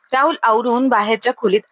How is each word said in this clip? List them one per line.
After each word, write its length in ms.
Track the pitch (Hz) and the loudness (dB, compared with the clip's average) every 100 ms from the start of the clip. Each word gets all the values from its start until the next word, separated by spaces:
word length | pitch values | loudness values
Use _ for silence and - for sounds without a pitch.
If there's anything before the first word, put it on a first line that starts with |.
| _ | _
राहुल 240 | 262 302 320 | -2 0 0
आवरून 460 | 233 220 240 240 262 | 0 0 0 0 0
बाहेरच्या 440 | 233 208 220 247 254 | 0 0 -2 -4 -2
खोलीत 240 | 208 208 - | -2 -2 -2